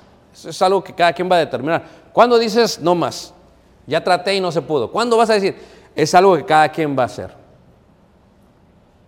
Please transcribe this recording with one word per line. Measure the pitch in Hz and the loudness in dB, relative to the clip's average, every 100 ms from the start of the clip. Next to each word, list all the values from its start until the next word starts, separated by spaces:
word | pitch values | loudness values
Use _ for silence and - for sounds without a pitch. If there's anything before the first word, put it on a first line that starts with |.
| _ _ _ | _ _ _
Eso | - - | -20 -12
es | 165 | -2
algo | 190 196 | 0 0
que | - | -2
cada | - 170 | -2 0
quien | 165 180 | 0 0
va | 175 | 0
a | |
determinar. | 147 120 143 156 - - _ | 0 -4 -4 -4 -6 -20 _
¿Cuándo | 170 240 233 | 2 4 4
dices | 233 220 214 - | 0 0 -2 -2
no | 156 180 | -2 0
más? | 127 - - - _ _ _ _ - | -2 -6 -18 -20 _ _ _ _ -6
Ya | 156 | -4
traté | 202 180 190 196 | 0 -2 0 -4
y | |
no | 180 | -2
se | 160 | -4
pudo. | 139 147 107 | -2 -4 -2
¿Cuándo | 196 240 226 | -4 0 0
vas | 220 | 2
a | |
decir? | 214 190 - - - - | 0 -2 -6 -16 -20 -10
Es | - 151 180 | -4 2 4
algo | 196 165 | 6 4
que | - | 2
cada | 156 151 | 2 2
quien | 170 151 131 | 0 -4 -2
va | |
a | 120 | -4
hacer. | - 92 - _ _ _ _ _ _ _ _ _ _ _ _ _ _ _ _ | -4 -14 -16 _ _ _ _ _ _ _ _ _ _ _ _ _ _ _ _